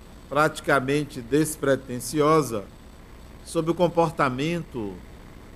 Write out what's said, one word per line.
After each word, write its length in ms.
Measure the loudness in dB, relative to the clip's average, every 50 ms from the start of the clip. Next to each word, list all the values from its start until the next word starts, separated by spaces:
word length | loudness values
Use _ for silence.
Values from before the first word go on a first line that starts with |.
| -20 -20 -20 -20 -14 -2
praticamente 920 | 0 2 2 2 0 -2 0 2 2 2 2 2 0 0 -2 -4 -8 -12
despretensiosa 1400 | -4 0 2 2 2 2 -2 -2 0 2 2 2 0 -4 -10 -8 -8 -4 0 2 4 4 4 4 2 2 -2 -6 -6 -8 -14 -20 -20 -20 -20 -20 -20 -20 -20 -20 -20 -20 -20 -20 -16
sobre 240 | -6 -4 -2 0 0
o 60 | 2
comportamento, 1200 | 2 2 2 4 2 2 2 2 0 0 0 0 0 -2 -2 -2 -4 -6 -8 -8 -8 -6 -6 -8 -10 -14 -18 -18 -18 -18 -18 -18 -18 -18 -18 -10